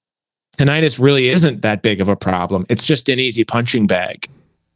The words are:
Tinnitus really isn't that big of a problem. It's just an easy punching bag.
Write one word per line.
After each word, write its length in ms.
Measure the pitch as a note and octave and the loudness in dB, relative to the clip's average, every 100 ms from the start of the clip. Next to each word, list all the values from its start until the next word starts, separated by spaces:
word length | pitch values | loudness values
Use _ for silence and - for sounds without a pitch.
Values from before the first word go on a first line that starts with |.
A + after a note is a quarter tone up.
| _ _ _ _ _ - | _ _ _ _ _ -2
Tinnitus 420 | C#3 D#3 D#3 - | 0 2 0 2
really 300 | C3+ C#3 B2 | 2 4 2
isn't 320 | F3 D#3+ G#2 | 2 2 0
that 180 | G#2+ G#2+ | -2 0
big 180 | A2 G2 | -2 0
of 60 | F#2+ | -2
a 80 | G2 | -2
problem. 500 | F#2+ F2+ F2+ F#2+ F2+ | -2 -2 -2 -4 -2
It's 160 | A#2 - | -2 0
just 240 | D3 - | 0 0
an 80 | B2+ | 0
easy 240 | B2+ A#2 | 0 0
punching 440 | - A2+ A#2+ A#2+ G2+ | 0 -2 -2 0 0
bag. 400 | F#2 F2 - - _ _ _ _ | 0 -4 -10 -16 _ _ _ _